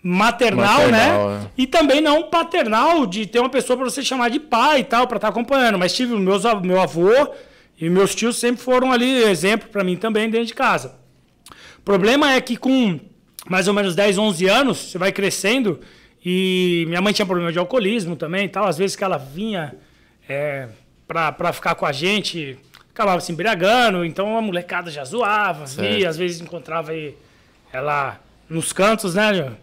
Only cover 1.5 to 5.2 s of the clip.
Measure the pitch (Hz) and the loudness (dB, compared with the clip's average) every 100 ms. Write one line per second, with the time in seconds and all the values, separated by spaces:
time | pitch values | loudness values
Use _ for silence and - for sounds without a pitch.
1.5 | - 254 339 302 277 311 302 311 339 330 | -2 2 4 4 4 4 2 2 -2 0
2.5 | 359 240 220 294 339 226 190 208 233 254 | -2 0 2 4 2 0 -4 -2 0 0
3.5 | 254 - 247 262 - 254 262 240 277 - | -2 0 -2 -2 -4 -4 -2 0 -2 -2
4.5 | 226 269 294 - 233 254 214 | 2 4 2 2 0 0 0